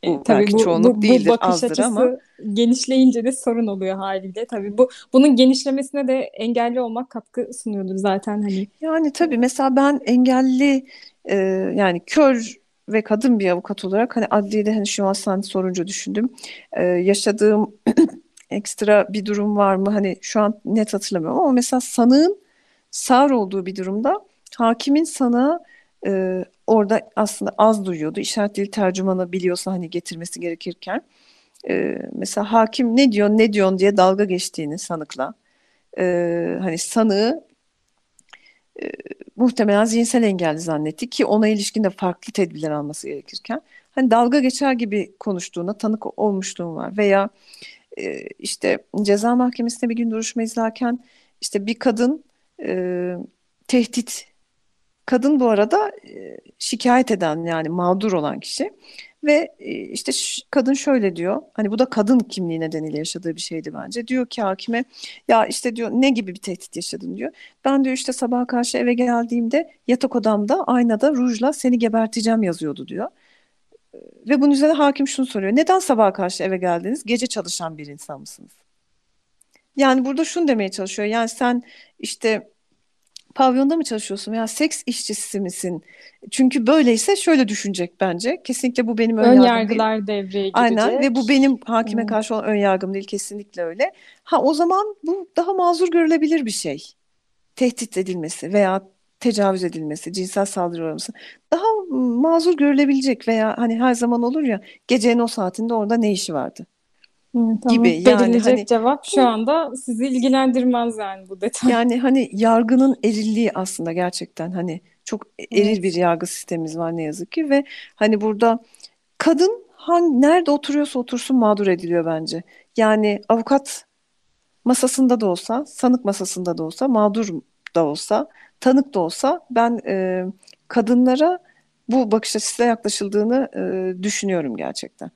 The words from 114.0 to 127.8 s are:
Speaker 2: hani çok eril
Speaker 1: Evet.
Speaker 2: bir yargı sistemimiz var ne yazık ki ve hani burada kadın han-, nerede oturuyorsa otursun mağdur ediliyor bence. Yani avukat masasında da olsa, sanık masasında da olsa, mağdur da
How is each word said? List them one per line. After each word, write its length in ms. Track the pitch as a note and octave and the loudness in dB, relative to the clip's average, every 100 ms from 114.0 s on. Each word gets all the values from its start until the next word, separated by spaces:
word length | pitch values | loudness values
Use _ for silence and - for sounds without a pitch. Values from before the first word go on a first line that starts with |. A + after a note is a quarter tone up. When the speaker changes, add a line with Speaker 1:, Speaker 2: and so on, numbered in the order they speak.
| F3+ - F3 - E3 | -4 -4 -12 -10 -8
Speaker 2:
hani 300 | F3+ F3 E3 _ _ | -6 -6 -8 _ _
çok 220 | - G#3+ - _ - | -10 -10 -10 _ -4
eril 140 | G#3 G#3 | 2 2
Speaker 1:
Evet. 160 | G#3+ | 2
Speaker 2:
bir 120 | F3+ | -2
yargı 320 | E3+ F3+ E3+ F#3 | 0 0 0 -4
sistemimiz 520 | - - E3+ D#3+ D#3+ | -10 -8 -8 -6 -6
var 180 | E3 E3+ | -6 -4
ne 60 | |
yazık 300 | D#3 E3 F3 | -6 -8 -8
ki 180 | - D#4 | -6 0
ve 140 | C#4 C#4 - - _ | 0 -2 -12 -20 _
hani 240 | G#3+ G#3+ | 0 2
burada 400 | G#3+ G#3 A#3 A3+ _ _ - _ _ _ | 0 2 2 2 _ _ -20 _ _ _
kadın 460 | - D#4+ F#4 A#4 - | 2 4 2 0 -10
han-, 480 | _ - E4+ E4+ B3+ | _ 0 2 4 4
nerede 280 | C#4+ F4 E4+ | 6 6 4
oturuyorsa 480 | D4 D4 C#4+ D4 C4 | 0 0 -2 -2 -4
otursun 380 | B3 B3 - C4 | -4 -6 0 2
mağdur 280 | A3 G#3 G3+ | 4 2 2
ediliyor 400 | F3 F3+ F3 E3 | 0 0 -2 0
bence. 360 | D#3+ D#3+ E3 - _ _ - | -4 -6 -10 -12 _ _ 0
Yani 460 | A3 G#3+ G#3+ G3+ - | 2 4 2 -2 0
avukat 580 | A3+ A3+ C#4 C#4 - - _ _ _ _ _ _ _ | -2 2 0 0 -16 -16 _ _ _ _ _ _ _
masasında 560 | - B3+ B3+ - C4 A#3+ | 0 2 2 2 2 4
da 60 | G#3+ | 2
olsa, 400 | F3+ - A#3 D4 | -2 -4 -6 -6
sanık 380 | - B3+ B3+ | -2 2 2
masasında 540 | A3+ G3+ F#3 - F3+ E3 | 0 -4 -6 -6 -4 -4
da 40 | |
olsa, 240 | D#3+ - C4 | -6 -4 0
mağdur 400 | A3+ G#3 G3+ G#3 E3 - _ - | 4 2 0 -4 -8 -12 _ -4
da 80 | - | 0